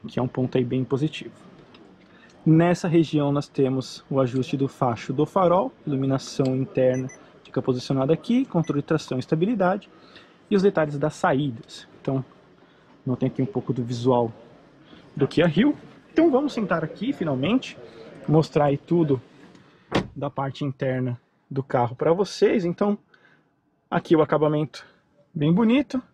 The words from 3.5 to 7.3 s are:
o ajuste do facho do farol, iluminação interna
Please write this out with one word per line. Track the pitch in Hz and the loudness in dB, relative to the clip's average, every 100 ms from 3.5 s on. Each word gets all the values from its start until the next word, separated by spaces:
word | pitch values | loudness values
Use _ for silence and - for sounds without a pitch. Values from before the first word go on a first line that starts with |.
| - 135 131 123 - - | -2 0 0 -6 -16 -4
o | 135 | 0
ajuste | 127 131 123 139 | 0 -2 -4 -2
do | 135 | -4
facho | - 131 113 - | 0 -2 -2 -6
do | 135 | -2
farol, | 151 196 175 180 262 - - | -2 2 2 2 0 -8 -6
iluminação | 135 135 135 - - 135 | -4 -2 -2 -4 -2 0
interna | 131 131 - 127 127 127 - - | 0 -2 0 0 0 -6 -14 -20